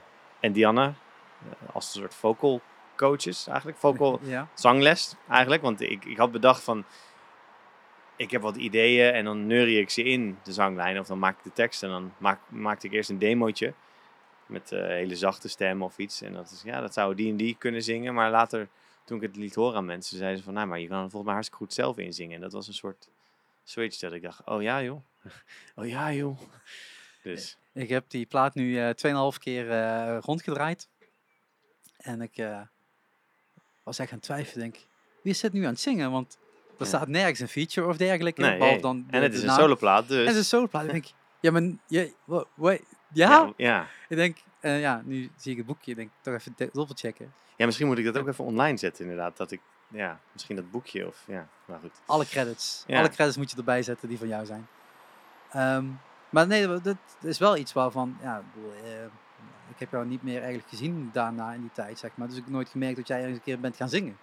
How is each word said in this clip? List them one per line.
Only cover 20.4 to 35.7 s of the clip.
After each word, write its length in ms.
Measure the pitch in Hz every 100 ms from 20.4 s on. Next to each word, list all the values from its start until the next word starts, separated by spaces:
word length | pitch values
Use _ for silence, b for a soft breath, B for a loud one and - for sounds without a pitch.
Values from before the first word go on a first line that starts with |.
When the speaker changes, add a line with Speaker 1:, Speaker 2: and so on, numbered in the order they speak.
Speaker 1:
van, 100 | 95
"Nou, 140 | 101 101
maar 120 | 85
je 80 | 85
kan 80 | 95
het 20 | 95
volgens 120 | 104 104
mij 80 |
hartstikke 300 | 101 110 - 107
goed 80 |
zelf 240 | - 131 113
inzingen." 380 | 92 87 85 85
En 60 |
dat 100 | 92
was 140 | 101 101
een 60 |
soort 360 | 98 98 95 _ _ _ _ _ _
switch 360 | - - 113 -
dat 140 | 90
ik 80 | 85
dacht, 200 | 85 - -
"Oh 160 | 107
ja, 200 | 107 135
joh. 180 | 123 143 - _
<laughs> 540 | - - _ - - -
Oh 120 | 117
ja, 240 | 127 151
joh." 280 | 143 143 135 - - B B B B B B
Dus. 340 | - 87 - - _
Speaker 2:
Ik 160 | 135 120
heb 200 | 127 -
die 160 | 127 117
plaat 300 | 139 135 139
nu, 240 | 127 123
eh, 100 | 120
tweeënhalf 480 | 117 151 143 139 -
keer, 320 | - 123 117
eh, 460 | 113 113 113 117 117
rondgedraaid. 640 | 113 160 - 139 151 180 - _ _ _ _ _ _ _ _ _ _ _
En 240 | 123 117
ik, 160 | 113 -
eh, 240 | 110 104 104 _ _ _ _ _ _ _ _ _ _ _
was 160 | - 135
echt 100 | 131
aan 40 | 110
het 80 | -
twijfelen, 340 | 147 139 123 117
denk, 140 | 113 _ _ _ _
"Wie 120 | 196
is 60 | 190
dit 140 | 220
nu 100 | 196
aan 80 | 160